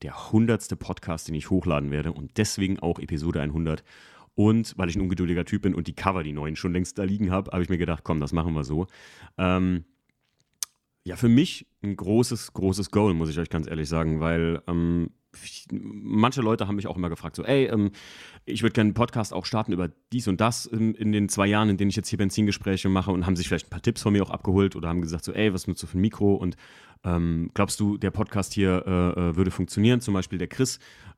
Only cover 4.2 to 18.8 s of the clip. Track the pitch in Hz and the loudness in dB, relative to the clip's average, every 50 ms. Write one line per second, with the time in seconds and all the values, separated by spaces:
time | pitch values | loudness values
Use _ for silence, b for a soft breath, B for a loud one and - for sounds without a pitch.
4.2 | B B - - 104 107 110 113 110 - - - 92 85 82 101 95 90 92 87 | B B 0 4 4 6 6 4 2 0 -4 -4 -4 -2 0 -2 0 0 0 0
5.2 | 90 82 87 87 85 - 107 104 - 98 90 87 80 - 73 - - 98 95 92 | 0 0 0 0 0 -2 -2 0 0 0 0 0 -4 -6 -6 -2 -2 0 0 0
6.2 | 76 76 73 73 76 78 78 - - 92 87 90 92 - - - 98 92 101 107 | -4 -4 -6 -6 -4 -6 -6 -4 -4 -2 0 0 -2 -2 -4 -4 -2 -2 0 0
7.2 | 107 90 92 98 98 - - 92 87 - 92 82 85 80 82 80 - - 82 78 | 0 2 0 0 -2 -2 -2 -2 0 0 0 0 0 -2 -2 -4 -2 -2 -2 -2
8.2 | 73 73 90 85 80 87 80 78 71 65 76 78 95 - B B B B B B | -2 -2 -2 -2 0 0 -2 -2 -2 -2 -2 -2 -2 -4 B B B B B B
9.2 | B B B - 92 90 92 92 92 92 90 85 80 _ _ _ _ _ _ _ | B B B -2 0 2 2 4 2 2 0 0 -4 _ _ _ _ _ _ _
10.2 | _ _ _ _ _ _ _ - - _ _ _ _ _ _ _ - 90 87 - | _ _ _ _ _ _ _ -12 -12 _ _ _ _ _ _ _ -12 -12 -6 0
11.2 | 127 120 117 131 180 180 - - - _ _ - - 101 98 - 87 92 107 117 | 4 6 6 6 4 2 -2 -12 -16 _ _ -8 -6 -6 -6 -4 -2 2 2 2
12.2 | 123 123 123 110 - - - - 92 95 95 101 95 - - 104 104 104 87 82 | 2 2 -2 -6 -8 -10 -6 -2 0 0 0 0 -2 0 2 2 4 4 2 2
13.2 | 80 78 73 85 85 - - 82 78 80 82 78 76 73 82 82 80 80 78 78 | 0 -2 -2 -4 -4 -2 -2 -4 -4 -4 -4 -6 -4 -2 0 0 2 0 0 0
14.2 | 80 82 82 85 82 82 85 - - - 85 85 85 85 87 85 82 - _ _ | 0 0 0 2 0 0 -2 -4 -4 -4 -2 0 0 2 0 0 -2 -4 _ _
15.2 | _ _ _ - - - - - - - 107 101 98 104 107 104 104 107 107 107 | _ _ _ -20 -20 -18 -18 -18 -12 -10 -10 -10 -8 -10 -14 -12 -8 -2 2 4
16.2 | 113 127 131 139 113 107 113 110 104 98 101 101 95 - 82 90 87 85 82 - | 4 4 2 2 2 2 2 0 0 -2 -4 -4 -4 -6 -4 -4 -4 -4 -4 -6
17.2 | - 82 - - 82 113 139 139 131 - 117 107 101 101 B B B B B B | -8 -12 -10 -8 -2 2 4 4 4 4 2 2 2 2 B B B B B B
18.2 | B B B B B - 120 107 110 113 - 127 | B B B B B -6 -4 0 0 2 2 4